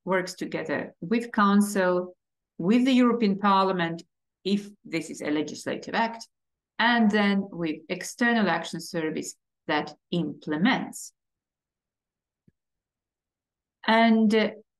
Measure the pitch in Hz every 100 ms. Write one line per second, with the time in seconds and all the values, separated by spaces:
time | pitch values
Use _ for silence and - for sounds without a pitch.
0 | 175 185 175 - 170 160 160 143 - -
1 | 175 233 240 - 202 202 202 196 180 180
2 | 180 - _ _ _ - 170 247 254 254
3 | 247 233 208 190 202 190 190 180 165 170
4 | - _ _ _ 190 202 - - - 160
5 | 156 147 151 151 151 - 131 - - 190
6 | 226 - - _ _ _ _ - 233 240
7 | 214 214 202 196 185 170 165 151 - 175
8 | - - 240 233 185 165 - 165 - 170
9 | 156 156 - - _ _ - 151 147 -
10 | _ 175 147 - - 151 226 208 - -
11 | - - _ _ _ _ _ _ _ _
12 | _ _ _ _ _ _ _ _ _ _
13 | _ _ _ _ _ _ _ _ - 226
14 | 226 220 220 220 208 - - _